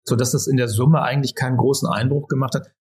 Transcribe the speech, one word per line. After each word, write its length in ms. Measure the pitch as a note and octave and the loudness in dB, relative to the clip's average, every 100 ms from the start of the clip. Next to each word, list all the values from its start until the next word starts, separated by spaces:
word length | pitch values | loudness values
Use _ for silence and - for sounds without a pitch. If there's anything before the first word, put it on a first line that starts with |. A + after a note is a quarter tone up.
sodass 280 | - A#2 B2 | -2 0 0
das 140 | D3 - | 0 0
in 100 | C3 | 0
der 120 | A#2+ | 0
Summe 340 | G#2 B2+ D#3+ | 2 4 4
eigentlich 320 | B2 C#3 C3+ | 2 -2 -2
keinen 220 | - B2+ B2 | -4 -2 0
großen 320 | B2 C#3 - | 2 0 -2
Einbruch 400 | G#2 B2+ C#3+ - | -2 0 -2 -2
gemacht 260 | C3+ C3 | -4 -2
hat, 140 | C3+ - _ | -4 -8 _